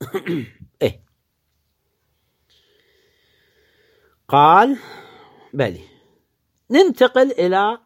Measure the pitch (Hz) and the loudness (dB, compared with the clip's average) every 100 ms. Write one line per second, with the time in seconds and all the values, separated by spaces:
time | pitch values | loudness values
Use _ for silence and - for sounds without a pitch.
0 | - - - 170 120 - - - 120 - | -14 -12 -10 -10 -12 -18 -20 -8 -8 -8
1 | _ _ _ _ _ _ _ _ _ _ | _ _ _ _ _ _ _ _ _ _
2 | _ _ _ _ _ _ _ _ _ _ | _ _ _ _ _ _ _ _ _ _
3 | _ _ _ _ _ _ _ _ _ _ | _ _ _ _ _ _ _ _ _ _
4 | _ _ - 139 151 180 247 277 - - | _ _ -2 2 4 4 2 -2 -12 -20
5 | - - _ _ _ 139 117 85 - _ | -20 -20 _ _ _ -6 -6 -8 -20 _
6 | _ _ _ _ _ _ - 262 381 233 | _ _ _ _ _ _ -2 2 2 2
7 | 254 254 269 254 180 190 208 233 | 0 2 -2 -2 -4 -2 -4 -6